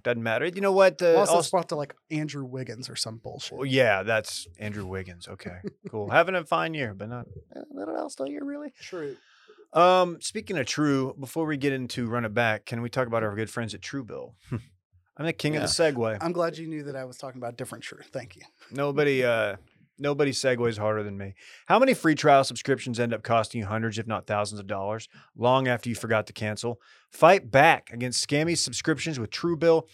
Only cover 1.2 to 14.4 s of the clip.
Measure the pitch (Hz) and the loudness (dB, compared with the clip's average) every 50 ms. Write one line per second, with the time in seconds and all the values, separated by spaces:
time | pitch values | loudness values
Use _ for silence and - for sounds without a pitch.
1.2 | 202 - 165 175 156 - - 180 160 - 170 147 143 - - _ _ - 156 151 | 6 6 4 4 2 2 0 -2 -2 -2 -6 -6 -6 -8 -12 _ _ -8 -6 -6
2.2 | 151 151 143 143 135 123 127 131 127 117 113 113 123 - - - - 113 113 117 | -6 -6 -8 -10 -10 -8 -8 -10 -10 -10 -10 -12 -14 -12 -8 -6 -6 -6 -8 -10
3.2 | - 120 - 143 - - - - 139 135 131 135 127 110 98 95 95 110 110 110 | -12 -14 -12 -12 -12 -12 -8 -6 -2 2 4 6 6 6 4 2 2 0 0 0
4.2 | 104 - - - - 95 90 - 104 107 101 104 98 92 95 95 92 92 87 87 | 0 -4 -8 -12 -12 -14 -14 -12 -10 -8 -8 -8 -8 -6 -8 -8 -8 -10 -14 -16
5.2 | - - 98 - - - 87 92 101 208 - _ - 196 117 110 101 - 127 156 | -16 -16 -16 -14 -14 -14 -14 -12 -12 -14 -14 _ -14 -10 -8 -6 -4 2 4 4
6.2 | 170 185 190 180 160 - 175 165 165 165 160 151 131 110 98 98 101 113 123 123 | 4 4 2 -4 -2 -2 -2 0 0 -2 -4 -4 -6 -6 -6 -8 -10 -10 -10 -12
7.2 | - - - - - _ - - - 302 285 277 302 320 320 - - 285 - - | -12 -14 -16 -18 -18 _ -18 -18 -16 -14 -14 -12 -10 -8 -6 -8 -8 -8 -8 -8
8.2 | 269 277 294 294 285 277 285 294 294 294 - _ - - 185 175 151 143 123 - | -8 -8 -8 -8 -8 -10 -10 -10 -12 -14 -16 _ -16 -14 -10 -10 -10 -10 -10 -14
9.2 | _ _ _ _ _ - - - - _ - 160 175 180 185 185 180 175 165 139 | _ _ _ _ _ -20 -20 -20 -16 _ 4 6 8 8 8 6 4 2 0 -6
10.2 | - - - 220 - - 196 151 120 - - 151 151 147 139 135 131 131 - 139 | -10 -10 -8 -8 -8 -4 -4 -2 -2 -2 0 0 2 2 2 2 0 -2 -4 -8
11.2 | 135 123 - 165 160 156 151 135 139 143 139 131 127 117 - 131 120 110 117 120 | -12 -6 -4 -4 -2 -2 -2 -2 -2 -2 -2 -2 -4 -6 -6 -4 -4 -2 -2 -2
12.2 | 117 107 104 120 120 113 107 104 - - 120 117 117 117 - 135 123 117 113 113 | -2 0 0 2 2 2 2 0 -4 -8 -8 -6 -6 -4 -2 -2 0 0 0 0
13.2 | 110 104 101 107 110 101 - 120 117 107 107 98 - - - 139 123 98 80 67 | 0 -2 -2 -4 -6 -4 -4 -6 -6 -6 -8 -10 -12 -10 -10 -10 -10 -10 -10 -12
14.2 | 64 - - _ | -12 -14 -16 _